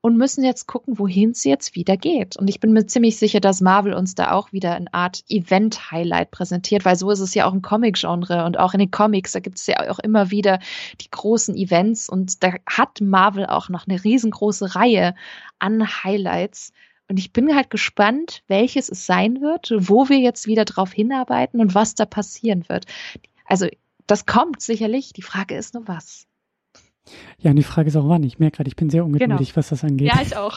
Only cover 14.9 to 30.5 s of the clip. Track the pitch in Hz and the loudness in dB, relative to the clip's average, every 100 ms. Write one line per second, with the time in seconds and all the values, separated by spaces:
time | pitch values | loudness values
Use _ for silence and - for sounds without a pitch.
14.9 | 214 175 185 - - - - 190 220 214 | 4 2 -2 -12 -20 -20 -8 -2 0 -2
15.9 | - 185 202 185 175 196 - - _ _ | -4 -4 -2 -2 -4 -4 -8 -20 _ _
16.9 | _ - 190 185 - 277 285 262 214 - | _ -6 -4 -2 0 2 2 0 -2 -4
17.9 | - 208 262 330 - - 196 247 - - | 2 2 2 -4 -10 -2 0 2 0 -6
18.9 | 185 - 180 196 254 285 339 - 220 180 | -6 -2 0 2 0 -2 -4 -2 -2 4
19.9 | 208 269 277 247 240 - 214 214 - 190 | 4 6 4 2 0 -2 0 0 -2 -4
20.9 | 196 214 269 247 240 254 240 220 185 220 | -2 -2 -2 -2 0 0 2 2 2 0
21.9 | - 214 - 202 - 226 190 165 - - | 0 -4 -4 -8 -6 -2 -2 -2 -8 -8
22.9 | - - - _ _ - 185 190 - _ | -14 -16 -18 _ _ -4 -2 -2 -6 _
23.9 | _ - 208 - 208 330 294 - 226 220 | _ -2 -2 2 0 0 -2 -6 -4 -2
24.9 | 254 269 - 180 190 196 - - 233 220 | -4 -6 -14 -10 -8 -6 -8 -10 -12 -10
25.9 | 170 - - _ _ _ _ _ _ _ | -12 -12 -20 _ _ _ _ _ _ _
26.9 | _ _ - - - 160 143 147 - 156 | _ _ -20 -20 -2 4 4 4 2 0
27.9 | 151 143 170 139 - 156 - 139 - 156 | 2 2 2 0 0 -2 0 -6 -2 0
28.9 | 160 170 147 247 139 131 - 147 147 156 | 0 0 0 2 0 -2 -2 -2 -4 -2
29.9 | 139 143 247 - - 208 | 0 2 2 0 -4 -4